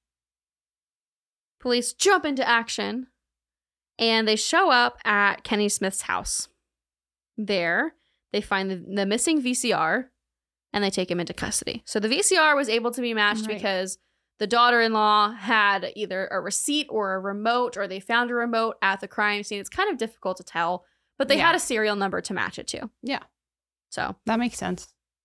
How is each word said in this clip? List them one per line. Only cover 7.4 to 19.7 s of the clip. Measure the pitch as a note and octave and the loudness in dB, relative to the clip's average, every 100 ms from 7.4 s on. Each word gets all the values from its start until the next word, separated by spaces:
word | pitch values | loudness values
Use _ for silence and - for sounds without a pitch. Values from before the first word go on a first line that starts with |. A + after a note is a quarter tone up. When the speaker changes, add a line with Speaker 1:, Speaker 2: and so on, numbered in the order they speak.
| G#3 G3 E3+ F3+ D#4+ - _ _ _ | -2 0 2 0 0 -6 _ _ _
Speaker 1:
they | G#3 | -4
find | - G3 F#3+ | -2 -2 -2
the, | F#3 | -4
the | F3 G3+ G3 | -6 -2 0
missing | A3+ E4 D#4 | 0 2 2
V | B3 | 0
C | B3 A#3+ | 0 0
R, | E3 D#3+ F#3+ C4 _ _ _ _ _ _ | 2 2 0 -4 _ _ _ _ _ _
and | G#3 | -2
they | G3 | -2
take | F#3+ F3+ | 0 -2
him | F3 | -2
into | E3+ | -4
custody. | - - - - A#3 - | -6 -6 -6 -6 -10 -6
So | G#3+ | -4
the | G#3 | 0
V | D4 | 0
C | G4+ F#4 | 2 4
R | D#4 C#4 | 4 4
was | B3+ | 2
able | A3+ A#3 | 0 -2
to | A#3+ | -4
be | A#3+ | -4
matched | A3 G#3 A3 G#3+ | 0 2 2 -4
Speaker 2:
Right. | G#3 | -4
Speaker 1:
because | G3+ F#3 F#3+ - _ _ _ - | -2 -2 -4 -8 _ _ _ -6
the | G#3+ | 0
daughter-in-law | A#3 A#3+ A#3+ A3+ A3 G#3+ G#3 G#3 | 4 6 6 4 2 4 4 2
had | A3+ G3 A3+ G3+ F#3+ F#3 | 0 0 4 4 2 -2
either | - G3+ F#3 F#3+ | -6 -6 -4 -4
a | F#3+ | -4
receipt | G3+ - - D4 D4 | -4 -4 -2 -2 -2
or | G#3+ G3 | -2 -2
a | F#3+ | -4
remote, | G3 G3+ A3 B3 A#3+ - | -4 -4 0 0 0 -4
or | G3 | -6
they | F#3+ | -8
found | - A#3 A#3+ | -2 0 0
a | |
remote | A#3+ A#3 A3+ A3+ - | -2 -2 0 -2 0
at | G3 G3 | 0 0
the | G3+ | -4
crime | - G#3 G#3 | -2 0 0
scene. | G#3 G3+ | -4 -10
It's | G3 | -8